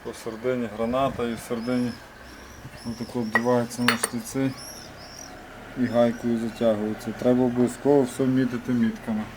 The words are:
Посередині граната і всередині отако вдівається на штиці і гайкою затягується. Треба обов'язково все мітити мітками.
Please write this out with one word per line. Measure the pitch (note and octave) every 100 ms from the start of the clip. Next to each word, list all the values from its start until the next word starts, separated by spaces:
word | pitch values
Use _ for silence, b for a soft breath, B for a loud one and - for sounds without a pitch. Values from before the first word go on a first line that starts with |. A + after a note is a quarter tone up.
Посередині | B2 A2+ - A2 B2 B2+ A#2 G#2+
граната | A2+ B2+ C3+ - A#2+
і |
всередині | A2+ - A#2+ A#2 B2 B2 G#2 - - - - - - - - A#2+
отако | A2+ A2+ B2
вдівається | A2 A#2 A#2+ B2 A#2 -
на | A#2+ A#2
штиці | - A#2+ A2+ C3+ C3+ C3 - - - - - - - - - - - -
і | A#2+
гайкою | A#2 A#2+ A#2 A#2+ A#2
затягується. | A2+ G#2+ A#2 G#2+ G#2+ G#2+ -
Треба | G#2+ B2 B2 B2+
обов'язково | A#2+ A#2+ - C#3 C#3+
все | B2+ - C3+
мітити | C3 B2+ B2 B2
мітками. | B2 A2+ A2 - G#2+ G#2+